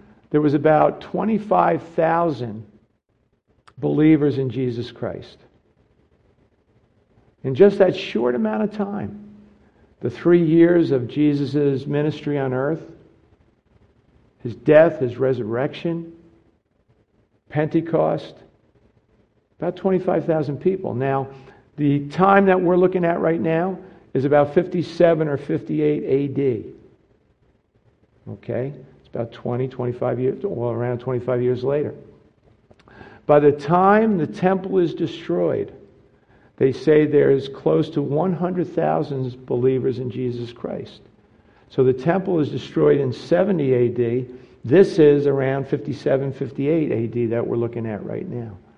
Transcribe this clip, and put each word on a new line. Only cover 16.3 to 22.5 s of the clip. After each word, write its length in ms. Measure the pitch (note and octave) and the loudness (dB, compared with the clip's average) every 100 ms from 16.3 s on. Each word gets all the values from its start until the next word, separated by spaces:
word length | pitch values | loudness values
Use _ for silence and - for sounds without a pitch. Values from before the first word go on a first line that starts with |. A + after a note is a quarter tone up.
| _ _ _ _ _ _ _ _ _ _ _ _ | _ _ _ _ _ _ _ _ _ _ _ _
Pentecost, 880 | D3 D#3 E3 E3 D#3 D#3 D#3 - - - _ _ _ _ _ _ _ _ _ _ - | -4 -2 -2 -2 0 0 -2 -8 -20 -20 _ _ _ _ _ _ _ _ _ _ -8
about 180 | E3 F3 | -8 -4
twenty-five 480 | G3 F#3 F#3 E3 D3 | 0 0 0 -2 0
thousand 320 | D#3 C#3 C3+ | -2 -2 -2
people. 360 | F#3 F#3+ - | -2 -2 -4
Now, 360 | A#2 C3+ C3+ C3 - - - _ - | -4 -2 -2 -4 -12 -20 -20 _ -2
the 300 | D3 C#3+ C#3+ | 0 0 -2
time 360 | C#3+ F#3+ G3 | 2 6 6
that 140 | G3 | 6